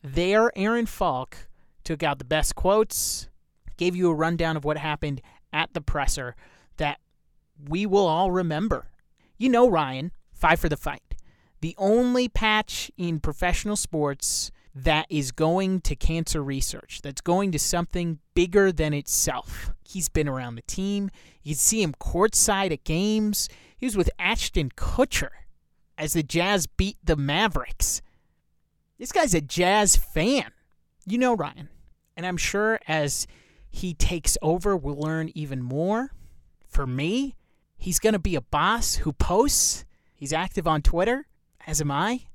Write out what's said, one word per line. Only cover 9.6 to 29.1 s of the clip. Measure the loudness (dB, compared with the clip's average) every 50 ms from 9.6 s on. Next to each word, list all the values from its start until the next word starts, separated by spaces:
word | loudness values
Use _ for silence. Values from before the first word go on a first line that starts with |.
| 6 6
Ryan, | 6 2 0 -2 -4 -6 -8 -8 -10 -14 _ _
five | -6 2 4 4 6 6
for | 4 0
the | -2
fight. | -2 -4 -8 -8 -8 _ _ -10 -10 -10 -16 _ _ _ _ _ -8
The | -8 -8 -4 0
only | 2 4 4 4 4 4 2 2 0 2
patch | _ 2 2 4 2 2 0 -2 -8 -10 -10 -10 _
in | -6 -4 -2 -2 -2
professional | -2 -2 -2 0 0 0 0 0 0 -2 -2
sports | -2 -4 -4 -2 -2 -2 -2 -2 -4 -4 -4 -4 -4 -6 -8 -12 _ _ -20 -18
that | -2 0 2 2 2 0 _
is | -2 -2 -2 -4
going | -2 0 0 2 2 2 0 0 -2 0
to | 0 -2 -2
cancer | 2 0 0 2 0 -2 -2 -4 -4
research, | -2 -4 -2 -2 -4 -4 -4 -12 -14 _ -18 -12
that's | -12 -10 -12 -6
going | 0 0 2 2 2 0
to | -2 -2
something | -2 0 0 -2 -2 -2 -4 -4 -4 -4 -6 -6 _ _ _
bigger | 2 2 4 4 4 4 4
than | 2 2 0 0
itself. | 0 -2 -4 -2 -2 -2 0 -2 -2 -6 -8 -10 -12 -8 -6 -6 -6 -6 -10
He's | -12 -8 -6 -6 -2
been | 0 0 0 0
around | -2 -4 -6 -8 -10
the | -12
team. | -10 -8 -6 -4 -2 -2 -2 -2 -4 -4 -8 -12 -20 -20 _ _
You | -8 -6 -4
can | 0
see | 0 2 2 2
him | 0 0 -2
courtside | _ -6 -4 2 2 2 2 4 2 2 2 2 0 0 -2
at | -2 -4
games. | _ -2 -2 0 0 0 0 0 0 0 -2 -2 -4 -6 -10 -18 -20 _ _
He | -6 -4
was | -2 0
with | 2 0 0 0 -2
Ashton | -2 -2 0 0 -2 -2 -2 -2 -2 -2 -4
Kutcher | -4 -2 -2 2 2 0 2 0 -4 -4 -4 -10 -16 -20 -20 -20 _ _ _ _ _ _ _ _
as | -8 -6 -2 0
the | -2 -2
Jazz | 0 0 0 2 2 2 0 0
beat | -2 0 0 0 0 -2 -4 0
the | 0 0
Mavericks. | 2 2 0 2 2 2 2 0 -2 -4 -4 -4 -2 -2 -2 -2 -6 -8 _ _ _ _ _ _ _ _ _ _ _ _ _ _ _ _ _ _ _
This | -14 -2